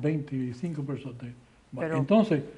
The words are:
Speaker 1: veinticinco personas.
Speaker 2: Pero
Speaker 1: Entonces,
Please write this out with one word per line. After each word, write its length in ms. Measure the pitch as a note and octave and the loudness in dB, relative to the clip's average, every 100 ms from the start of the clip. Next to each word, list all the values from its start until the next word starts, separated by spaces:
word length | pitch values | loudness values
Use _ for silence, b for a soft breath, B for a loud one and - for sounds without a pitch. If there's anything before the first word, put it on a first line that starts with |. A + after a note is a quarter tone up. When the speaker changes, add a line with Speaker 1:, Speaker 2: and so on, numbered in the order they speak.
Speaker 1:
veinticinco 800 | D3 D#3 C#3+ C3 B2 A#2+ F3 D3 | 0 0 -2 -4 -4 -4 -6 -6
personas. 340 | C#3 C3+ C3 A#2+ A#2+ A#2+ - b - C3+ | -6 -6 -8 -12 -14 -16 -20 b -12 -6
Speaker 2:
Pero 200 | D#3+ D#3+ | -2 0
Speaker 1:
Entonces, 460 | C3+ A3 G#3 D3+ - | 6 6 6 2 0